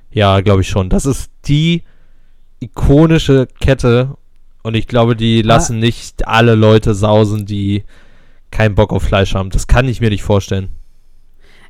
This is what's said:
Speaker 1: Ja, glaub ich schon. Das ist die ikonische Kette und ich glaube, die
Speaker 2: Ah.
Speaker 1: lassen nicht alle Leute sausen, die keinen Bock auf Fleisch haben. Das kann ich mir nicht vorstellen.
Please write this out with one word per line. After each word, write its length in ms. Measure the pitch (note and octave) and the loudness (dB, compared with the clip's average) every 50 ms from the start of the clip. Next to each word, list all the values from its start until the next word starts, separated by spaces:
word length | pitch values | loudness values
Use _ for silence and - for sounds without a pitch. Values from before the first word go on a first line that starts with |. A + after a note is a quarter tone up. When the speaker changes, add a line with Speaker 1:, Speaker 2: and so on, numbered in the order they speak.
| - - | -20 -8
Speaker 1:
Ja, 280 | - G#2+ G2+ G2 F#2+ G2 | -2 0 2 4 2 2
glaub 180 | F#2+ G#2 G2 F#2+ | 2 2 2 2
ich 100 | F#2 - | 0 0
schon. 200 | - G#2 F#2 F2+ | -2 -4 -2 0
Das 160 | F#2 G#2 A#2+ | -2 -2 0
ist 260 | C3+ A#2+ - - - - - - - | -2 -4 -6 -8 -12 -16 -14 -4 -2
die 360 | C#3+ D3+ D#3 E3 E3+ E3 - - - - - - - - - - - - - - - - | -2 0 0 0 -2 -2 -4 -10 -18 -20 -20 -20 -20 -20 -20 -20 -20 -20 -20 -20 -18 -16
ikonische 880 | B2 - - - - - C#3 D3 D#3+ D#3+ D#3+ D#3+ - - C#3 C3 B2+ - - - | -16 -14 -8 -4 0 2 4 4 4 4 2 0 2 2 2 2 0 -2 -4 -4
Kette 560 | - C#3+ C3+ C3 - B2 A#2 B2 B2+ C3+ C3+ - _ - _ - - - - - - | -2 0 0 0 2 2 2 2 0 -2 -6 -14 _ -20 _ -20 -20 -20 -20 -14 -10
und 120 | A2+ A2+ | -6 -4
ich 120 | A2 - - | -4 -4 -2
glaube, 280 | B2 A#2+ A#2 A#2 A#2+ | 0 0 2 2 0
die 260 | A2 A2+ A2+ A2+ A2+ A2 | 0 0 0 0 0 2
Speaker 2:
Ah. 40 | A2 | 2
Speaker 1:
lassen 320 | A2+ A#2 - - A#2+ A2 | 2 2 2 0 -4 -2
nicht 480 | A2+ A#2+ A#2 - - - - - - - | -2 -2 -2 -4 -10 -16 -10 -8 -6 -2
alle 280 | A2 A2+ A#2 A#2 A2+ | 2 2 4 4 4
Leute 380 | A2 A2 G#2+ A2 A2 - A#2 G#2+ | 4 4 4 4 4 2 0 -2
sausen, 520 | G2 G#2 G#2 G#2+ G#2+ A2 G#2 G#2+ G#2 G2+ | 0 0 2 2 2 2 0 -2 -6 -6
die 380 | G2 G#2+ G2+ G2 G2+ G2+ G#2 - - - - - - - - - - - - - - | -8 -8 -6 -4 -4 -4 -6 -6 -10 -16 -20 -20 -20 -20 -20 -20 -20 -20 -20 -20 -8
keinen 240 | - - A2 A2 G2 | -4 -2 0 0 2
Bock 180 | G#2 G#2+ - F#2 | 0 0 0 0
auf 100 | F#2 - | -2 -2
Fleisch 300 | - G#2+ G2 G2 - - | 0 0 0 0 0 -2
haben. 140 | G2 F#2 F#2+ | -4 -4 -4
Das 180 | - - - - | -4 -6 0 2
kann 200 | - A#2+ B2+ C3 | 2 2 2 0
ich 140 | A2+ - | -2 -2
mir 80 | A#2 G#2+ | -2 -4
nicht 140 | G#2 G2 - | -4 -4 -2
vorstellen. 460 | - G#2 G2 - - G2 F#2+ F#2+ F#2+ - - - - - - _ - - - - - - - - - - - - | -2 -2 -2 -2 -4 -6 -8 -6 -8 -12 -14 -16 -20 -20 -20 _ -20 -20 -20 -20 -20 -20 -20 -20 -20 -20 -20 -20